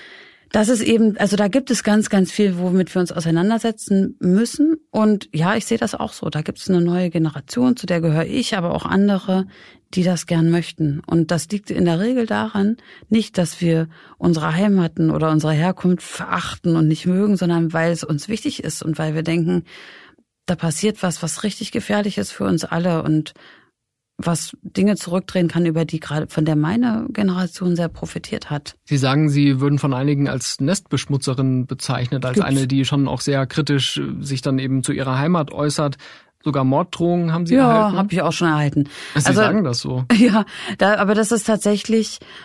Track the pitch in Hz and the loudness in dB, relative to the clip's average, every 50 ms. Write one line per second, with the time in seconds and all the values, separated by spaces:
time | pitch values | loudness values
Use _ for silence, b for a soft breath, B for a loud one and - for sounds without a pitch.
0 | B B B B B B B B B B - 214 214 214 254 214 220 - 226 220 | B B B B B B B B B B 0 0 2 2 2 0 2 2 4 4
1 | 226 220 202 - 202 196 202 202 208 196 - 277 269 - 247 - - 220 208 214 | 4 4 2 2 0 0 2 0 0 2 2 0 0 0 -2 -2 2 2 2 2
2 | 208 - - 196 185 165 - - 208 196 180 175 180 180 180 185 180 - - 185 | 2 2 2 2 2 2 2 0 0 2 2 0 -2 2 2 2 2 2 0 -2
3 | 180 170 - 175 160 165 160 165 175 208 226 226 - 226 220 - - - 202 196 | -2 -2 -2 -4 -2 0 0 2 2 2 0 0 0 -2 -4 -4 -2 0 2 2
4 | 190 - - - - 180 180 202 233 233 - - 294 311 320 320 - _ - 220 | 2 0 -2 -2 0 2 4 4 2 0 0 2 2 2 2 0 -4 _ -2 2
5 | 214 214 214 202 - - - 151 165 180 220 226 - - 226 226 - 208 - - | 4 4 4 2 0 -4 -2 0 0 2 0 0 0 -2 -2 -2 0 -4 -4 -4
6 | - - - - - 160 - 151 156 - - - - - 185 175 175 170 175 180 | -6 -8 -8 -8 -8 -6 -6 -4 -6 -6 -8 -8 -2 0 2 2 2 2 2 0
7 | 185 175 - - 160 156 147 139 - - - 240 247 254 240 247 - 175 180 170 | 0 0 0 0 0 0 -2 -6 -12 -8 -2 0 2 2 2 0 0 -2 -2 0
8 | 165 165 151 160 165 - - 262 233 - 226 196 175 170 - - - - - 196 | 2 2 2 2 0 0 -2 -2 -2 -2 -2 -2 -2 -2 -2 -2 -2 0 2 2
9 | 202 202 202 185 - - 185 190 190 190 B B B B B B B _ - 185 | 4 4 2 0 0 0 0 0 -2 -4 B B B B B B B _ -2 0
10 | 175 180 180 160 - - 175 165 160 165 170 175 170 - - - 160 147 143 156 | 0 2 0 0 -2 -2 0 2 4 4 2 2 0 -4 -4 -4 -2 -2 -2 -4
11 | - - - 170 165 160 175 160 - - 208 202 - - 180 - 180 170 165 165 | -4 0 0 0 2 2 0 -2 -2 -4 -8 -8 -6 -6 -2 0 2 2 2 2
12 | 202 240 254 254 226 214 208 208 220 220 - 202 196 208 226 B B B B B | 0 0 0 0 -2 -2 -2 -2 -2 -2 -2 0 0 0 0 B B B B B
13 | B B 214 226 214 - - - 175 156 - - 175 170 165 160 160 160 B B | B B 0 0 0 0 -2 -2 -2 -2 -2 -2 0 2 2 2 0 -2 B B
14 | B B B B - 175 170 160 151 160 160 175 202 214 196 185 170 160 - - | B B B B 0 2 2 2 0 0 0 2 2 2 4 2 2 0 0 0
15 | 165 160 151 151 160 160 156 156 151 156 156 151 165 185 185 - - 180 180 165 | 0 2 2 2 2 2 2 2 2 2 2 2 2 0 -2 0 0 0 0 0
16 | - - - - 175 - - - - - - - - 175 165 165 156 151 156 - | -2 -8 -12 -10 -6 -6 -4 -4 -4 -6 -10 -6 -2 0 2 2 2 2 0 0
17 | - 180 180 190 208 208 202 185 180 175 170 170 170 160 170 165 165 170 170 160 | 0 -2 0 0 2 2 2 0 0 0 0 0 0 0 0 0 0 0 0 -2
18 | - - 160 147 - - 220 214 - 302 - - - 165 - - - 160 156 - | -2 -2 -4 -4 -2 -4 -6 -6 -4 -6 -8 -6 -8 -8 -8 -6 -6 -6 -4 -2
19 | 160 156 151 160 160 165 165 175 160 170 180 175 165 B B B B B B B | -4 -4 -4 -4 -2 -2 0 0 0 0 0 -2 -2 B B B B B B B
20 | B B B B _ _ _ _ _ - 180 - - 165 151 - - 214 208 - | B B B B _ _ _ _ _ -6 -6 -4 -2 -4 -4 -2 -2 -2 -2 -2
21 | - 180 156 - - 160 - - - 208 - - 214 - - 226 190 - 208 208 | -4 -4 -4 -4 -6 -8 -6 -4 -6 -6 -6 -6 -10 -8 -6 -6 -4 -2 -2 -2
22 | 208 208 - - 202 - - - 196 196 185 156 - - - 165 175 185 170 160 | -2 -2 -4 -4 -6 -6 -6 -6 -2 -2 -2 -2 -2 -4 -4 -2 0 0 0 0
23 | - - 156 156 156 - B B B B B B B B B _ _ _ _ _ | 0 0 0 0 0 -4 B B B B B B B B B _ _ _ _ _
24 | _ _ _ - - 170 170 156 - - - - _ 190 - - 190 208 202 202 | _ _ _ -6 -2 -2 -2 -2 -4 -8 -12 -16 _ -8 -2 0 2 2 2 0
25 | - 175 170 190 180 - - 185 175 160 - 170 175 170 156 165 165 160 - 156 | -4 -4 -4 -4 -4 -2 -2 0 0 0 2 0 0 0 0 0 -2 -2 -4 -8
26 | - - 147 151 156 - - 165 156 151 156 151 147 156 208 240 247 247 220 226 | -6 -4 -4 -4 -4 -4 -2 -2 0 2 2 0 0 0 0 0 0 0 0 -2
27 | 233 262 233 214 208 190 180 180 185 175 - - 185 180 175 165 170 160 - - | -4 -6 -4 -2 0 0 0 0 -2 -4 -4 -4 -2 0 0 0 -2 -4 -4 -8
28 | - - - 165 - - - - - - 147 147 - - - _ _ - 147 139 | -12 -10 -10 -12 -10 -8 -10 -10 -8 -6 -8 -8 -8 -10 -18 _ _ -2 0 0
29 | 131 131 135 147 156 151 139 143 143 143 135 127 139 143 147 139 151 139 131 123 | 2 2 2 2 2 2 2 4 4 4 2 2 2 2 2 2 0 0 -2 0
30 | 135 147 147 139 143 139 135 131 - - - - 135 147 190 - - _ - 131 | 0 0 0 0 0 -2 -2 -4 -6 -6 -6 -4 -2 0 0 -2 -2 _ -4 -4
31 | - - 143 135 - 139 131 127 135 131 131 127 127 - 131 - - - 131 127 | -2 -2 -4 -2 -2 -2 -2 0 0 0 0 0 -2 -4 -6 -8 -4 -4 -4 -4
32 | 127 123 139 135 123 127 127 208 185 135 139 135 135 127 135 135 135 123 147 139 | -2 -4 -4 -4 -4 0 0 0 0 2 0 0 0 2 2 0 0 2 0 0
33 | 139 - 139 131 - - 139 135 135 127 - 160 151 143 147 135 131 - - 147 | 0 0 -2 -4 -2 -2 0 0 0 -2 -2 -2 0 0 0 0 0 0 -2 -4
34 | 143 143 139 - 98 139 139 127 - 143 131 131 131 131 135 135 123 - 143 - | -6 -6 -6 -8 -6 -6 -6 -4 -2 -2 -2 -2 -2 0 -2 -2 0 -2 -2 -2
35 | 135 131 127 131 143 165 180 175 147 147 - - 147 147 143 - 151 143 139 B | -2 -2 0 0 2 2 2 0 0 -2 -4 -2 -2 -2 0 0 -2 -2 -4 B
36 | B B B B B B B _ _ 156 139 143 131 131 135 151 180 175 - - | B B B B B B B _ _ -2 0 2 2 2 2 2 0 -2 -2 -2
37 | 170 170 175 175 170 165 160 170 175 165 240 262 262 240 226 220 214 208 185 185 | 0 0 2 2 0 0 0 -2 0 2 4 4 6 6 6 4 4 2 2 0
38 | 196 208 175 170 147 170 160 - 170 151 151 151 147 143 139 147 143 143 B B | 0 0 0 0 0 0 0 0 2 2 2 2 2 2 2 0 0 -2 B B
39 | B B B 147 131 - - 208 214 - 175 220 185 135 120 - - 143 127 127 | B B B 0 2 4 4 4 4 4 4 2 2 0 -2 -4 -4 -4 -4 -4
40 | 127 123 240 196 247 240 190 220 196 B B B B B 208 B 196 196 214 196 | 0 2 6 6 6 6 6 4 2 B B B B B -2 B 2 4 4 4
41 | 202 196 214 214 220 208 233 214 - - 220 202 - 208 208 196 - - 220 226 | 4 2 2 2 2 2 0 0 2 0 0 2 2 0 0 0 0 0 2 2
42 | 214 - - - B B B B B | 2 0 -6 -12 B B B B B